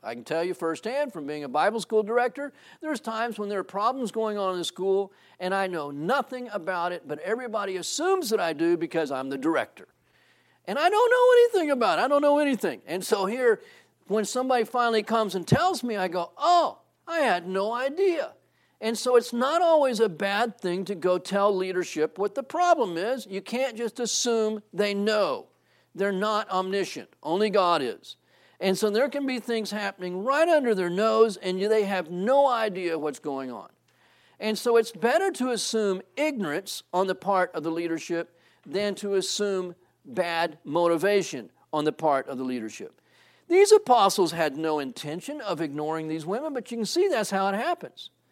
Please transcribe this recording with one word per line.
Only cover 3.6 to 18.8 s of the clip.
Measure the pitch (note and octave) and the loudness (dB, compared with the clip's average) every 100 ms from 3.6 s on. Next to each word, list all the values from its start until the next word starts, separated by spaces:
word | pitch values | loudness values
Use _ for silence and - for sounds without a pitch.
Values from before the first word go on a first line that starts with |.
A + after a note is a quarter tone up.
are | |
problems | F#3 G3 A3 C4+ A3+ | -4 -2 0 0 -4
going | A3 A3 G#3 | -2 -2 -2
on | F#3+ | -2
in | F3+ | -2
the | |
school | D#3+ - G3 F#3+ G3 _ _ - | -6 -4 0 0 0 _ _ -8
and | F3+ | -2
I | G3 F#3+ | -2 -2
know | E3+ C#3+ | -4 -6
nothing | C#3+ E3+ C4+ - B3+ B3 | -6 0 0 0 -8 -8
about | G3+ D#3+ F3+ F3 | -8 -6 -4 -4
it, | F3 - | -4 -8
but | D3 | -8
everybody | F3+ A#3 B3 G#3 G3 F#3 | -4 -4 -4 -4 -4 -6
assumes | - - F4 F#4+ B3 | -6 -2 0 0 0
that | G#3+ | 0
I | E3+ | 0
do | D3+ E3+ E3+ | 0 0 0
because | E3+ E3 D3 | 0 -2 -2
I'm | C3 C3+ | -4 -6
the | C3+ | -2
director. | D3+ D3+ G#2+ - - _ _ _ _ _ _ _ - | 0 0 -2 -8 -20 _ _ _ _ _ _ _ -6
And | A#3+ | 0
I | E4+ | 2
don't | G#4 A#4+ | 4 4
know | B4 B4 A#4+ A#4+ G4+ | 6 8 8 6 4
anything | D4+ | 2
about | C4 G#3+ D#3+ | 2 2 2
it. | |
I | B3+ | 2
don't | C#4+ | 4
know | D4 D4 | 4 4
anything. | C#4+ A#3 F#3 A#2 - | 2 0 -2 -6 -8
And | F3 | -6
so | F3+ G#3 | -2 0
here, | F#3+ B3 B3 G#3+ - - _ _ - | 0 2 2 2 -2 -20 _ _ -4
when | G#3+ G3 | -2 -2
somebody | B3+ B3+ B3 | -2 0 0
finally | A3+ B3 A#3 A3 | 0 0 2 0
comes | G#3+ A3+ G#3+ | 0 0 0
and | F#3 E3 | -2 2
tells | C#4+ F4+ C#4+ | 4 4 0
me, | B3 G#3 | -4 -2
I | F#3 | -2
go, | F3+ - - | -2 -6 -2
"Oh, | D#4 F4 D4+ G2+ _ _ - | 4 4 4 -4 _ _ -6
I | E4+ | 0
had | C4 F3+ F3 | 2 2 0
no | F#3+ G#3 | -2 -2
idea." | A#3 C4+ D#4+ F#4+ E4 D3+ - _ _ _ - | -2 -4 0 0 0 -4 -10 _ _ _ -8